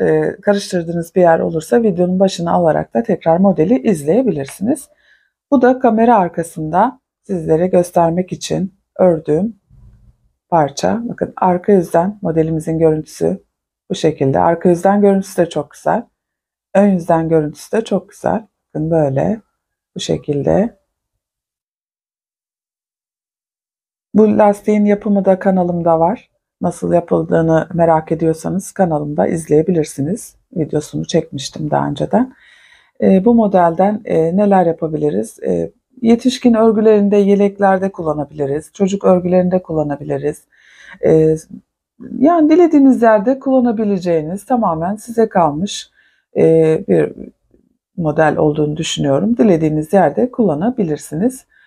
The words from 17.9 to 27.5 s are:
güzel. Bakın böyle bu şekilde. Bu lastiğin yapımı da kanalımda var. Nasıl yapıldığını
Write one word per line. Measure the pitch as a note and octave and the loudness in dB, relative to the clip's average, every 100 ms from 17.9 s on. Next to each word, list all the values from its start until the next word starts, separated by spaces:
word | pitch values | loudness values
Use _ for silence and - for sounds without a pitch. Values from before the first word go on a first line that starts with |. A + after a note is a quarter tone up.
| F#3+ - | -6 -6
güzel. | - - G3+ A3 _ _ | -8 -6 -6 -8 _ _
Bakın | D#3 D#3+ | -8 -2
böyle | E3 C#3+ C3+ E3 A3 - _ _ _ _ - | 0 0 0 -2 -4 -10 _ _ _ _ -12
bu | |
şekilde. | - D#3 - C#3+ D#2+ E3+ A3+ - _ _ _ _ _ _ _ _ _ _ _ _ _ _ _ _ _ _ _ _ _ _ _ _ _ _ _ _ _ _ _ _ _ | -6 -6 -4 -2 0 0 0 -6 _ _ _ _ _ _ _ _ _ _ _ _ _ _ _ _ _ _ _ _ _ _ _ _ _ _ _ _ _ _ _ _ _
Bu | G#3 G#3+ G#3 | 2 4 4
lastiğin | G#3 G#3 - G#3+ | 2 2 0 0
yapımı | G#3 G3+ G#3 G3+ | 2 0 0 0
da | F#3+ F#3 | 2 0
kanalımda | G3+ F#3 F3 F3 E3 D#3+ | 2 0 0 -2 0 2
var. | E3+ A#3+ _ _ _ _ | 0 -2 _ _ _ _
Nasıl | F3+ - F3 | -6 -4 -2
yapıldığını | F3 E3+ E3+ E3 E3+ D#3+ | -2 0 -2 0 0 2